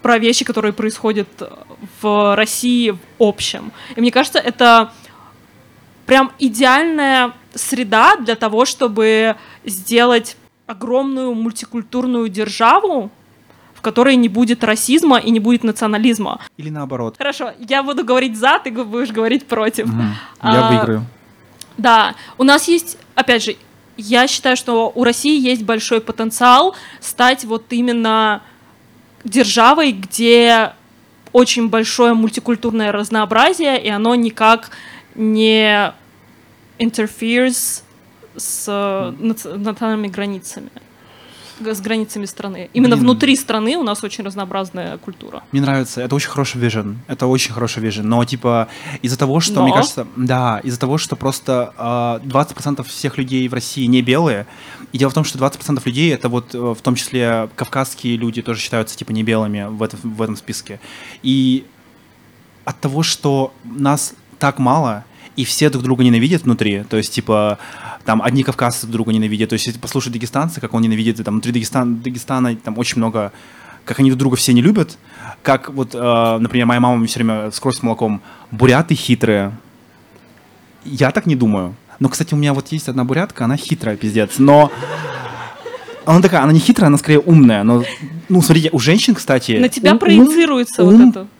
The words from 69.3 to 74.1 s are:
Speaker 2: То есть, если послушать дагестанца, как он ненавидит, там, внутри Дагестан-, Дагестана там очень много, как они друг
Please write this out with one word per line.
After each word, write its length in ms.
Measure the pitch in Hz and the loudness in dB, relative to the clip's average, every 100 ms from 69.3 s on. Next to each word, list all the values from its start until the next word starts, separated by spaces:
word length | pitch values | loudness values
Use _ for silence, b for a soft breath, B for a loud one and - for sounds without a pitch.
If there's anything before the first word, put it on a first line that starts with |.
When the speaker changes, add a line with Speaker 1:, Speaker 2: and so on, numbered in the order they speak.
| 107 110 | -2 -2
Speaker 2:
То 40 | |
есть, 140 | 110 - | -2 -4
если 120 | 117 | -8
послушать 320 | 113 139 123 | -6 -6 -4
дагестанца, 480 | 117 113 139 160 165 | -8 -6 -4 -4 -6
как 140 | 120 | -6
он 80 | 117 | -2
ненавидит, 420 | 113 110 113 110 | 0 0 -2 -2
там, 120 | 110 107 | -4 -4
внутри 180 | 113 | -2
Дагестан-, 480 | 120 113 135 123 117 | -4 -2 -4 -2 -4
Дагестана 520 | 127 123 - 131 127 113 | -6 -10 -6 -2 -2 -4
там 200 | - 110 | -8 -6
очень 200 | 120 - | -4 -2
много, 340 | 113 110 101 B B B B B - | -2 -2 -6 B B B B B -10
как 140 | 123 | 2
они 100 | |
друг 100 | 135 | 2